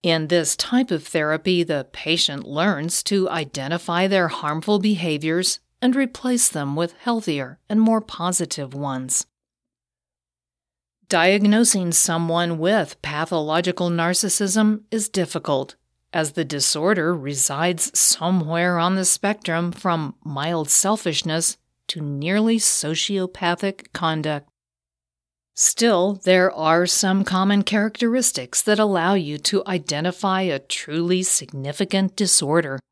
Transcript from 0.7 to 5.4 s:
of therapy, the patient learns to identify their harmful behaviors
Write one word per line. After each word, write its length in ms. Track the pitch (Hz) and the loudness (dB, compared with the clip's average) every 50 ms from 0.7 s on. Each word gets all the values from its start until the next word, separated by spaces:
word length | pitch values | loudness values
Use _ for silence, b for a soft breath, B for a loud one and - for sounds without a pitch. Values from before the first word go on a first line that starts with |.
| 240 247 262 - | 2 0 2 0
of 160 | 185 156 - | -2 -4 -4
therapy, 560 | - - 165 151 151 156 156 - 190 185 175 | -4 -2 0 0 0 -2 -2 0 0 2 2
the 240 | 170 160 156 143 131 _ | 2 0 -2 -4 -4 _
patient 520 | - - - 156 160 160 - - 143 139 - | -14 -10 -2 -2 0 0 0 -2 -2 -6 -10
learns 600 | - 139 151 170 208 190 139 151 175 - - - | -6 -2 0 0 0 0 0 -2 -2 -4 -4 -2
to 260 | - 202 196 185 - | 0 0 0 0 0
identify 760 | - 165 156 139 - 143 135 139 165 170 - - 170 175 185 190 | -2 -4 -6 -6 -8 -8 -4 -4 -4 -4 -4 -2 0 0 2 2
their 180 | 196 190 175 | 4 2 2
harmful 540 | 156 - - - 151 151 160 160 - 208 202 | 2 -2 -4 -4 -4 -4 -2 0 0 0 2
behaviors 800 | 185 214 208 170 170 170 156 147 147 160 160 175 | 4 2 0 0 0 -2 -2 -2 -2 0 0 0